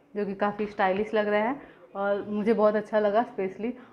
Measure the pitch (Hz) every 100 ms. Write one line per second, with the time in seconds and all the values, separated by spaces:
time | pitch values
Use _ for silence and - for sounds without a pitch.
0 | _ 208 196 196 208 208 208 - 190 190
1 | 214 214 208 208 220 277 - - - 196
2 | 202 202 196 208 208 202 214 214 214 220
3 | 208 208 247 - 190 190 226 254 -